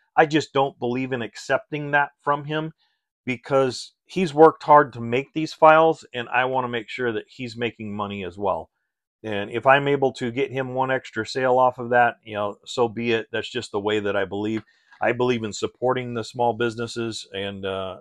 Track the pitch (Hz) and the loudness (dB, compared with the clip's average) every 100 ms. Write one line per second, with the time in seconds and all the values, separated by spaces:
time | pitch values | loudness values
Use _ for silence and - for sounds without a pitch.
0 | _ - 160 151 139 139 139 - 123 123 | _ 2 2 2 0 0 -2 -2 -4 -4
1 | 131 127 110 - - 135 - 151 147 147 | -4 -6 -8 -10 -4 -4 -4 -10 -2 -2
2 | 143 _ - 143 143 156 160 - _ _ | -2 _ -4 -4 -2 -6 -6 -10 _ _
3 | _ _ - 120 - 135 135 117 - _ | _ _ -8 -8 0 2 2 -2 -12 _
4 | _ - 185 143 160 - - 147 143 120 | _ -2 0 8 8 8 6 6 6 -2
5 | 117 123 139 156 156 - 156 156 160 151 | -2 -2 -2 -6 -6 6 8 8 6 2
6 | - 123 117 127 127 131 123 120 104 - | -6 -10 -4 -2 0 -2 -2 -4 -8 -4
7 | 123 107 - - 123 113 120 - 107 104 | -2 -4 -8 -12 -12 -6 -6 -6 -10 -8
8 | 101 101 92 95 98 87 78 _ _ _ | -6 -6 -10 -4 -4 -4 -6 _ _ _
9 | _ _ 110 104 104 117 135 139 143 143 | _ _ -8 -6 -4 0 4 4 4 2
10 | 131 - 123 117 135 127 131 127 131 131 | 0 -2 -6 -4 -4 -4 -6 -4 -2 -2
11 | - 113 107 139 131 127 127 123 120 120 | -4 -8 -6 -2 2 4 4 2 0 4
12 | 120 - 110 104 104 104 - - 117 107 | 4 0 -10 -4 -4 -6 -8 -2 -2 0
13 | 117 113 107 110 - 123 - 107 101 107 | 0 0 -2 -6 -6 -8 -6 -4 0 0
14 | 101 101 95 98 107 110 - _ _ - | 0 -2 -2 -4 -4 -4 -8 _ _ -4
15 | 107 120 123 120 110 98 110 - 123 127 | -2 0 0 -2 -4 -6 -8 -4 -2 -2
16 | 123 120 110 127 120 110 120 113 117 117 | -4 -8 -8 -4 -2 -2 -4 -4 -8 -6
17 | 117 107 - 98 101 98 98 95 95 90 | -8 -8 -12 -8 -8 -8 -6 -6 -8 -12